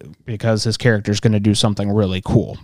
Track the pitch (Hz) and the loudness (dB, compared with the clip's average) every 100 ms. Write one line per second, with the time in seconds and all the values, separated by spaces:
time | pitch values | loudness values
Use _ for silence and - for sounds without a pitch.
0 | 67 - - 110 117 110 113 110 127 104 | -10 -18 -12 -4 -2 0 0 0 2 2
1 | 101 104 117 107 104 101 110 101 101 104 | 0 0 2 2 2 2 2 0 -2 0
2 | 98 95 - 117 87 - | 0 -2 0 0 0 -6